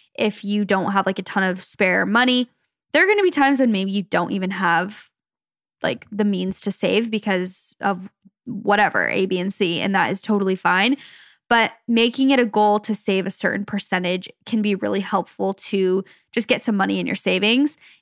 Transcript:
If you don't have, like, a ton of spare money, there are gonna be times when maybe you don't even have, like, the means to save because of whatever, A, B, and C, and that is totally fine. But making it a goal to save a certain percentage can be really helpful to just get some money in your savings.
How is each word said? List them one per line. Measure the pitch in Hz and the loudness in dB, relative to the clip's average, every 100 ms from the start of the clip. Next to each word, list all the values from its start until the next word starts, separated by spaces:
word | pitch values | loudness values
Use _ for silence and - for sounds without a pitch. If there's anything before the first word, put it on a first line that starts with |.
| _ | _
If | - 220 208 | -2 -2 -2
you | 202 208 | -4 -2
don't | 202 190 180 | 0 0 0
have, | 196 190 | 0 0
like, | 190 | -4
a | |
ton | 190 - | -4 -2
of | 190 185 | -2 -2
spare | - - 190 185 | -6 -2 2 2
money, | 196 220 254 247 247 _ _ _ _ | 2 2 2 2 -2 _ _ _ _
there | 294 | 2
are | 370 | 4
gonna | 415 | 4
be | 370 | 2
times | 294 277 277 | 4 2 4
when | 262 | 2
maybe | 202 190 | 2 0
you | 196 | -2
don't | 196 196 175 | -2 -2 0
even | 196 185 | -2 -4
have, | 190 185 170 185 208 - _ _ _ _ _ _ _ | -2 0 2 0 -8 -20 _ _ _ _ _ _ _
like, | - 240 - | -6 -6 -8
the | 202 | -4
means | 208 190 185 190 | -2 -2 -4 -6
to | - | -6
save | - 185 190 233 | -4 0 0 0
because | 214 208 190 185 180 - - | -4 -2 -2 -4 -8 -14 -6
of | 202 185 190 _ _ _ | -4 -4 -8 _ _ _
whatever, | - 190 - 202 196 - 69 | -12 -8 0 2 2 2 0
A, | - 190 | 0 0
B, | 185 | 0
and | 185 | -2
C, | - 185 170 | -2 -2 -2
and | 98 | 0
that | 190 139 | 0 0
is | 196 | -2
totally | - 208 190 190 | -2 0 0 0
fine. | 175 180 220 277 - - - _ - | 0 2 2 0 -4 -20 -20 _ 2
But | 233 226 - - | 2 2 -2 -2
making | 226 233 240 269 | 2 2 2 2
it | 277 | 4
a | 240 | 4
goal | 214 208 208 | 4 4 4
to | 208 | 0
save | 214 - 190 190 | -6 0 -2 -2
a | |
certain | - - 202 | -4 -2 -2
percentage | 202 202 - 185 180 185 - - - | -4 -6 -4 -2 -2 -4 -6 -16 -4
can | 226 | -2
be | 208 190 | 0 0
really | 208 196 | -2 -2
helpful | 190 196 175 - 196 | -2 -2 -4 -4 -4
to | 196 - 196 185 185 190 _ _ | -4 -4 0 0 0 -4 _ _
just | - 226 | -4 0
get | 247 | 0
some | - 202 | 0 0
money | 190 196 | 0 0
in | 180 | -2
your | 196 | -4
savings. | - 185 202 240 294 - - - | -2 0 2 2 2 -2 -18 -16